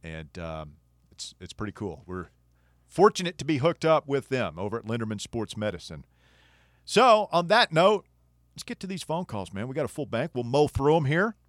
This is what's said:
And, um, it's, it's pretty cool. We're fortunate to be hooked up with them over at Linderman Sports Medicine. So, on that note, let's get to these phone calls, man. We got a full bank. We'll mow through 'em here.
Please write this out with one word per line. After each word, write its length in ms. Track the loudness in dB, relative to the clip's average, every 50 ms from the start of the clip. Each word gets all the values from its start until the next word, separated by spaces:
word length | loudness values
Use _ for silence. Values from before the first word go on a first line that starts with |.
| _
And, 340 | -12 -12 -12 -14 -14 _ -12
um, 340 | -12 -10 -10 -10 -12 -14 -18 _ _ _ _ _ _ _
it's, 240 | _ _ -16 -16 -16 _
it's 140 | -20 -20 -12
pretty 200 | _ -10 -10 -8
cool. 300 | -8 -10 -10 -10 -12 -14
We're 220 | -12 -10 -10 -10 -12 _ _ _ _ _ _ _ _ _ _ _ _
fortunate 500 | 2 6 6 6 6 4 -6 -6 -6 _
to 80 | -4
be 120 | -2 -2 2
hooked 280 | 2 0 0 2 2
up 220 | 4 4 4 2 0
with 220 | -4 -4 -2 -2
them 280 | -2 -2 -2 -4 -4 -6
over 200 | -8 -6 -6 -6
at 80 | -6
Linderman 360 | -6 -6 -4 -4 -6 -6 -8
Sports 340 | -10 -8 -6 -6 -6 -6 -6
Medicine. 500 | -6 -4 -4 -4 -6 -12 -14 -16 -16 -16 _ _ _ _ _ _ _ _ _ _ _ _ _ _ _ _
So, 440 | 0 4 4 6 8 6 6 4 2
on 160 | 0 0 2 4
that 240 | 4 4 4 4
note, 340 | 4 4 4 6 4 2 -2 _ _ _ _ _ _ _ _ _ _
let's 80 | -18 -12
get 160 | -12 -12 _
to 80 | -8 -10
these 160 | -10 -10 -6
phone 220 | -4 -4 -4 -4
calls, 280 | -6 -6 -8 -8 -8 -8
man. 140 | -8 -8 -6
We 80 | -4
got 100 | -4 -4
a 40 | -4
full 160 | -4 -8 -8
bank. 260 | -4 -4 -4 -4 -4 _
We'll 100 | -6 -4
mow 240 | 0 2 2 2 2
through 280 | 2 0 2 4 4
'em 100 | 4 4
here. 300 | 2 2 2 0 0 -2 _ _